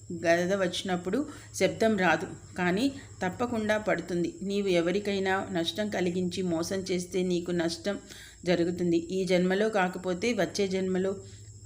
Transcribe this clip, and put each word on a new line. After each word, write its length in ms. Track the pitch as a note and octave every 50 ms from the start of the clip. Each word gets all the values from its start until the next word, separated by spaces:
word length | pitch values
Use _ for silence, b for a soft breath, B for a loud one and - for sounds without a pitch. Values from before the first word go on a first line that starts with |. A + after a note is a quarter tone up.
| - - F3+
గద 400 | E3+ E3 E3 E3+ E3+ F3+ F3+ G3
వచ్చినప్పుడు 760 | G3+ F#3 F3+ F3+ - - F#3+ F3+ F3 F3 F#3 G3+ C4 D4+ B B B B B B
శబ్దం 420 | - F#3+ F3+ E3+ D#3+ A3 A3+ A3 F#3+
రాదు, 300 | F#3 E3+ D#3+ E3 F3+ - - - - - - -
కానీ 340 | F3+ F3+ F3+ G3+ C4 C#4 C4+ B B B B - F#3+
తప్పకుండా 520 | F3+ F3+ - B3 A#3+ A#3+ A3 G#3+ G#3 G#3+ G#3+
పడుతుంది. 580 | G#3 G3 E3 E3+ E3+ - F3+ F3 E3+ - - -
నీవు 260 | F#3 G3 G3 G3+ G3+ G3
ఎవరికైనా 800 | F3 E3+ E3 F3 F#3 G#3 G3+ G#3 G3+ G3 F#3+ F#3+ F#3+ G3 - G3
నష్టం 380 | F#3+ E3+ E3+ E3+ - - G#3+ G#3
కలిగించి 520 | G#3 G3 F3+ F3+ F3 F#3 F#3 F3+ F3 G3
మోసం 340 | F#3 F3+ E3 D#3+ E3+ F3 G3
చేస్తే 480 | G3 F#3 F#3+ F#3 F3+ F3+ - - F3+ F#3
నీకు 280 | F#3 F3 F3 F3 F3+
నష్టం 480 | F3 F3 E3 E3+ E3+ - - G3+ G3+ - - B B B B B B B -
జరుగుతుంది, 520 | F3 F3+ E3+ E3+ F3 F3+ F3+ F3+ F3 E3+ E3+
ఈ 280 | E3 - F#3 F#3+ F#3+
జన్మలో 440 | F3 F#3 F3+ F3+ F3+ F#3 G3 G#3+ A3
కాకపోతే 640 | A3 G3+ F3+ F3+ F3+ F3+ F3+ F#3 F3+ F3+ A3 A#3 A#3+
వచ్చే 340 | G3+ E3 D#3+ - - G3+ F#3+
జన్మలో. 480 | F#3 F#3+ F#3 F#3 F#3 F3+ F#3 F#3+ G3+ F#3+ B B B B B B B - -